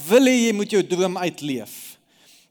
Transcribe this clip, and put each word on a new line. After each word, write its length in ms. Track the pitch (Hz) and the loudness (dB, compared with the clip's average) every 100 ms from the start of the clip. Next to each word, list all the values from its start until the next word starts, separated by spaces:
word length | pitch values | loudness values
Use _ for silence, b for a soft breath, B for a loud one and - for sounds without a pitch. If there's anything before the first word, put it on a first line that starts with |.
| 147 | 4
wil 160 | 233 262 | 4 6
hê 80 | 254 | 4
jy 160 | 233 | 0
moet 180 | 208 208 208 | 0 0 -2
jou 80 | |
droom 340 | 143 175 185 185 | 0 -2 -2 -2
uitleef. 800 | 180 156 147 127 104 - - - _ b b b b | -6 -6 -8 -8 -10 -18 -20 -20 _ b b b b